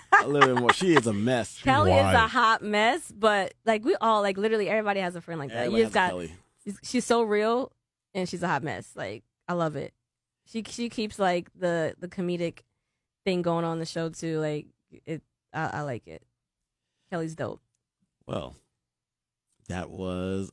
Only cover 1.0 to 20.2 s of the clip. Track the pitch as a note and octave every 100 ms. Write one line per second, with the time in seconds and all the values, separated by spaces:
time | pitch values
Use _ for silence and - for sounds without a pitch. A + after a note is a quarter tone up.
1 | A#2 G2+ A2+ B2+ G2+ - - C4+ - -
2 | - - A3 B3 A3+ A3+ G#3 G#3 A3+ D#4+
3 | - G#3 G#3+ G#3 F#3 - - G#3+ A#3+ G4+
4 | A3+ G#3+ G3+ F#3+ G#3+ A3 F#3 A3 G#3+ G3+
5 | F3+ F3 E3 E3 C#3+ A#2 B2 A3 A3 G#3+
6 | F#3 - E2 F2 _ _ - G3 - B3
7 | - A#3 A3+ G#3 A3 A#3+ C4+ _ _ _
8 | _ G3 F3+ F3 E3+ D3 D3+ F#2 - -
9 | G2+ G#2+ - _ - F3 E3 D3 - -
10 | _ _ _ _ _ A3+ G#3 - A#3 -
11 | G#3+ - F#3+ F3 F3 - F3+ E3+ D#3 -
12 | F3 - F3+ F3 E3+ - _ _ _ _
13 | _ _ - F3+ E3+ E3+ E3 E3 D#3+ E3+
14 | E3 D#3+ E3 D#3+ D#3 D3+ - _ _ -
15 | - D#3 - _ _ - D#3 - D3 A#2
16 | - D#2+ - _ _ _ _ _ _ _
17 | _ F3 D#3+ D#3+ B2 - _ _ _ _
18 | _ _ - - C2+ D2 _ _ _ _
19 | _ _ _ _ _ _ - F2+ E2+ G2
20 | F#2 F2+